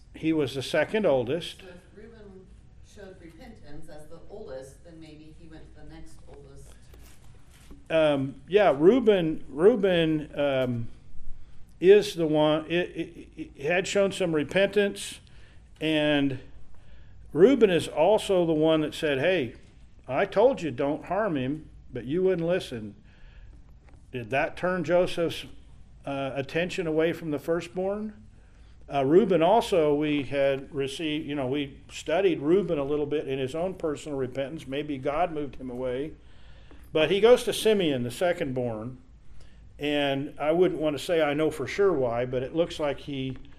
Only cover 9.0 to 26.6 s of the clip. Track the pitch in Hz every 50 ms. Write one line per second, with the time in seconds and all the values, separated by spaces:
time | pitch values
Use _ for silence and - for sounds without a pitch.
9 | 226 214 208 185 165 160 160 - - - 135 143 170 208 254 208 190 190 180 170
10 | 165 160 156 151 147 - - - 143 143 135 131 131 123 120 117 113 - - -
11 | - - - - - - - - - - - - - - - - 160 185 202 208
12 | 190 - - 165 165 151 151 151 151 151 151 160 156 - 165 175 175 - - 165
13 | 165 - - - 123 - - - 156 - - - 135 151 175 190 190 - - 202
14 | 196 190 - - 190 170 160 151 139 - - 185 196 196 196 208 202 202 196 -
15 | - - - - - - - - - - - - - - - - 160 156 156 151
16 | 151 151 147 143 139 139 131 120 - - - - - - - - - - - -
17 | - - - - - - - 139 185 247 285 233 226 196 175 151 120 - - 143
18 | 156 190 214 202 - - 196 180 175 160 165 151 156 160 160 156 151 143 - -
19 | 165 151 139 131 143 175 190 175 127 110 - - - - - - - - - -
20 | - - 127 151 202 196 - 190 220 269 262 180 175 147 123 117 143 143 151 147
21 | - - 175 196 220 202 160 135 127 131 151 151 - - - - - - 127 123
22 | 107 127 151 180 185 190 185 170 165 170 180 190 - - 131 113 107 104 104 -
23 | - - - - - - - - - - - - - - - - - - - -
24 | - - - 123 113 104 123 139 160 - - - 175 180 185 185 156 139 175 175
25 | 180 - - 175 170 147 - - - - - - - - - - - - - -
26 | - 139 139 139 139 135 120 139 131 - - 160